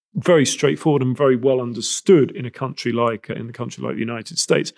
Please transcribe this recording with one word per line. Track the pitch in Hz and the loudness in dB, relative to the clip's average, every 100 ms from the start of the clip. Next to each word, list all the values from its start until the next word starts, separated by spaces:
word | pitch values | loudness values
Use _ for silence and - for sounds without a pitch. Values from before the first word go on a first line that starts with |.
| _ 185 | _ -4
very | - 165 127 | 2 4 4
straightforward | - 143 151 165 143 | 0 -2 0 0 2
and | 127 123 | 0 2
very | 139 | 2
well | 127 135 131 | 2 2 0
understood | 120 117 - - - 175 123 | -2 -6 -6 -2 4 6 4
in | 190 120 | -2 -10
a | |
country | - 131 - 123 | -8 -8 -6 -4
like, | 117 117 107 - | 0 0 -2 -8
uh, | |
in | - 117 | -10 -10
the | |
country | 117 120 - | -10 -10 -8
like | 123 | -6
the | - | -6
United | 113 117 104 165 | -6 -8 -8 -6
States, | - 147 - | 0 0 0